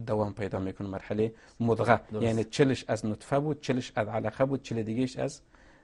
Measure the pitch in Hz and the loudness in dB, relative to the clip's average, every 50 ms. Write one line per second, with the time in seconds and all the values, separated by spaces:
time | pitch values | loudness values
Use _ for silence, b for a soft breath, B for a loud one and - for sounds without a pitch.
0 | 117 113 107 107 107 104 101 - 101 98 110 95 95 95 92 - 101 98 95 95 | -4 -2 0 0 0 0 -2 -4 -4 -4 -2 -2 -4 -4 -4 -6 -6 -6 -6 -6
1 | - - 104 104 110 113 - b b b b b 117 117 113 110 113 117 113 - | -6 -4 0 0 0 0 -2 b b b b b 2 2 4 4 6 6 6 4
2 | - - 110 107 113 113 113 113 107 - - - 143 135 123 - - - 120 107 | 4 -4 -4 0 0 2 2 0 -2 -2 4 4 4 4 4 0 -2 -4 -4 -2
3 | - 110 107 - - - 139 143 147 156 143 143 - - 127 127 120 - - 123 | -2 -4 -4 -4 -4 -2 0 0 0 0 -4 -4 -2 -2 -2 -2 -2 -4 -2 -2
4 | 107 104 110 110 107 107 - - 135 139 139 131 - - 120 113 107 107 110 123 | -2 0 -2 -2 -2 -2 0 2 0 2 0 -4 -4 -4 -4 -2 -2 -2 0 0
5 | 131 127 - 131 131 135 - - - b b b b b b b | 0 -2 -2 -4 -4 -4 -6 -10 -20 b b b b b b b